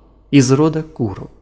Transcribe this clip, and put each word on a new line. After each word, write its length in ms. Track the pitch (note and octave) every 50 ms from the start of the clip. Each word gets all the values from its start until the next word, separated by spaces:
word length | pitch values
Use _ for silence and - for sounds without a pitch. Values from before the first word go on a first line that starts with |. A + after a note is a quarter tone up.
| _ _ _ _ _ -
из 220 | D3 C#3+ B2+ B2
рода 320 | C3+ C3+ D#3 D#3+ D#3 D#3+ D#3
Куру. 480 | - - - A#2+ G2+ F#2+ - - - - -